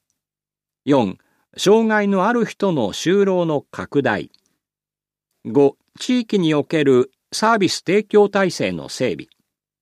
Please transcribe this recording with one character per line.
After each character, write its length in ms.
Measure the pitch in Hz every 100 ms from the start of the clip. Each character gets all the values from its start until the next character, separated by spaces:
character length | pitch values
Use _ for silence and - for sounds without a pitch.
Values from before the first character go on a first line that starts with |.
| _ _ _ _ _ _ _ _
四、 340 | - 139 104 90 _ _ _ -
障 300 | 180 220 220
害 200 | 214 202
の 180 | 196 190
あ 60 |
る 120 | 240
人 280 | 214 - 196
の 200 | 160 104
就 320 | - 156 196
労 200 | 196 185
の 180 | 170 147 -
拡 320 | - 92 143
大。 280 | 127 101 - _ _ _ _ _ _ _ _ _ _ _
五、 320 | - 113 143 - _ -
地 220 | - 247
域 180 | 226 208
に 160 | 160
お 100 | 151
け 200 | 139 160
る 260 | 139 127 127 _ _
サ 200 | - 214
ー 40 | 226
ビ 100 | 180
ス 140 | - -
提 180 | 196
供 240 | 208 208 202
体 220 | 202 190
制 220 | - 107
の 160 | 87 67
整 240 | - 127
備。 140 | 76 - _ _ _ _ _